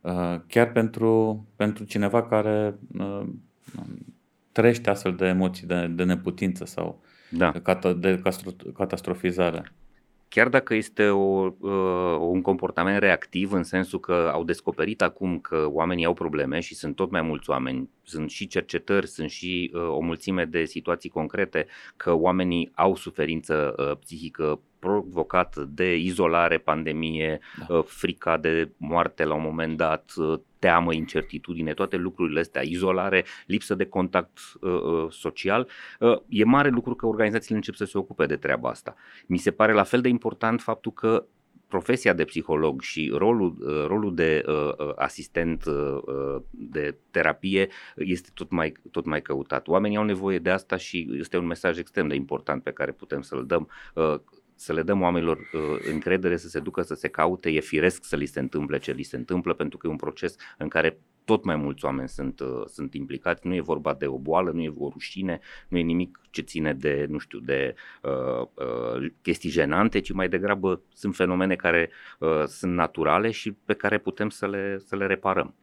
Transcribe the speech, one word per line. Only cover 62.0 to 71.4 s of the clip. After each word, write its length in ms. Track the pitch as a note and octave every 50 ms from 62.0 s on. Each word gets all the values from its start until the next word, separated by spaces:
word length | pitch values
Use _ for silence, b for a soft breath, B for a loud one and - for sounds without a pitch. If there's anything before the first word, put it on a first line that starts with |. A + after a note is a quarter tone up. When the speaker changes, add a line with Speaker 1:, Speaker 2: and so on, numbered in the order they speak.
| C2 C2
Speaker 2:
sunt, 300 | - - C#2 C2 B1+ -
uh, 240 | C#2+ C2 B1+ A#1+ G#1
sunt 280 | - - - D2 C2+ -
implicați. 540 | C#2+ C#2 C2 C#2 C2+ - F2+ E2+ - -
Nu 80 | F2 F#2
e 60 | F2+
vorba 320 | D2+ D2+ D#2+ D2 D2 D2+ C#2+
de 120 | C2+ D2+
o 120 | C#2 C2
boală, 340 | C2 C2+ D2+ D#2+ F2+ F#2+ F2
nu 100 | D#2 E2+
e 120 | E2 D#2 D2+
o 120 | C#2 C#2+ C#2+
rușine, 500 | - - - - - F#2+ F#2+ F#2 E2+ D#2+ B B B B B
nu 100 | B F2+
e 40 | F2
nimic 380 | E2+ E2 E2+ F2+ F2+ F2 - - _ _
ce 120 | - -
ține 320 | D2+ - - D#2+ D#2 D2+ D2
de, 320 | C2+ D2 D2+ C#2+ C#2+ D2 D2
nu 80 | D2+
știu, 220 | D2 - _ - A1
de, 360 | A#1 C2 C#2 C2+ C2+ B1+ - B B B B B
uh, 100 | - C#2 C2+ C2 B1+ C2 B1 A#1+
uh, 680 | B1 - _ - C2+ B1+ A#1+ A#1+ A#1+ A#1 A#1 B1+ C#2 D#2+ - _
chestii 280 | _ F2+ E2 - - E2+
jenante, 500 | C#2+ E2+ D2+ C#2+ D2+ F2+ G#2+ A2+ - G#2
ci 120 | - -
mai 180 | D#2+ F#2 F#2 F2
degrabă 520 | F2+ F2 F#2+ G2+ G2+ G2 F#2 F#2+ F2+ E2+ _ _ _
sunt 220 | - - G2+ F#2
fenomene 400 | - F#2 F2+ F2+ F2+